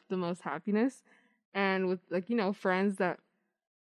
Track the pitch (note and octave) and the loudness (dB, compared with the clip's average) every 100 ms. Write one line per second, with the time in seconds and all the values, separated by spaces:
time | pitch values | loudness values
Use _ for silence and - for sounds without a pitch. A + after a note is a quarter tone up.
0 | _ F#3 F3 F3 E3+ D3 - G#3 B3+ - | _ -4 -2 -4 -6 -6 0 2 2 -2
1 | _ - _ _ _ G3 G3 F#3+ F#3 F#3 | _ -20 _ _ _ -2 0 2 0 -2
2 | - F3 F3+ A#3 F#3+ G3+ F#3+ F#3 G3 G3 | -2 -6 -2 0 0 0 0 2 2 0
3 | F3+ - _ _ _ _ _ _ _ | -2 -2 _ _ _ _ _ _ _